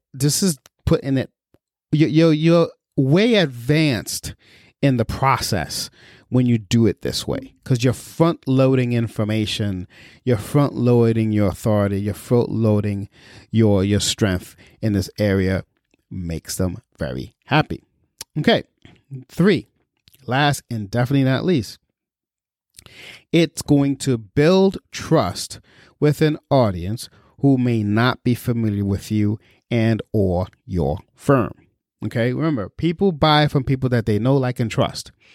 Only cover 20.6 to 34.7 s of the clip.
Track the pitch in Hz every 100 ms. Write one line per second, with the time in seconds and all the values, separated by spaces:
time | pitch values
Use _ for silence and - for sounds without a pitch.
20.6 | - 113 98 117 120 139 131 131 - 151
21.6 | - - _ _ _ _ _ _ _ _
22.6 | _ _ - - - - _ 165 160 -
23.6 | - 143 139 135 139 117 101 143 156 190
24.6 | 190 - _ - - 156 95 - - -
25.6 | _ _ _ - 147 - 156 156 - 139
26.6 | 110 87 92 117 - _ _ _ 139 127
27.6 | 123 113 101 107 123 - 127 117 - 117
28.6 | 110 101 98 95 - 107 104 104 _ _
29.6 | - 120 113 110 - 110 92 87 92 _
30.6 | - 90 71 85 - _ - 135 107 -
31.6 | _ _ _ - 113 120 123 127 160 127
32.6 | 90 - 165 170 196 147 156 151 147 143
33.6 | 131 131 127 120 107 104 127 139 127 120
34.6 | 113